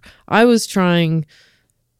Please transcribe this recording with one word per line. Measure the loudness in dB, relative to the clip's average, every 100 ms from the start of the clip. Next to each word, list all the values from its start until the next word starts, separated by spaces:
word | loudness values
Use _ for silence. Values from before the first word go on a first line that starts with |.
| -14 _ -4
I | 0 2
was | 2 -2
trying | -2 0 0 0 -4 -6 _ _ _ _ _ _ _